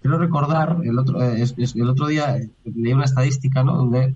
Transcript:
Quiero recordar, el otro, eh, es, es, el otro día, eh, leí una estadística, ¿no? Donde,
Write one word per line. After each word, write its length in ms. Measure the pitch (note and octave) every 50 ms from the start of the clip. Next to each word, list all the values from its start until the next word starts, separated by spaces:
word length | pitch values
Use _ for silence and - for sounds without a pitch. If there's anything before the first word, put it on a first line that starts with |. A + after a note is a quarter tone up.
Quiero 160 | - C3 D#3 E3
recordar, 600 | F3 E3+ D#3+ D3 C#3+ D3 D#3+ D#3+ D#3+ D#3+ E3 E3+ -
el 160 | A#2 A#2 B2+
otro, 220 | C3 C3 - - B2+
eh, 180 | B2 A#2 A2
es, 120 | A#2+ B2 - -
es, 180 | A#2+ A2+ -
el 140 | A2+ A#2+ B2
otro 180 | C3 C#3 D3 D3+
día, 280 | D#3 D#3 D3 C#3 - A2
eh, 120 | A2 G#2+ - _ - A2+ G#2+
leí 180 | A2+ A#2 A#2+ C3
una 120 | C3+ C#3
estadística, 580 | C3+ - B2+ C3 C3+ C3 - - - - C3 B2+
¿no? 120 | C3+ - -
Donde, 380 | C3 A#2+ A#2 B2+ C3 C3+ C3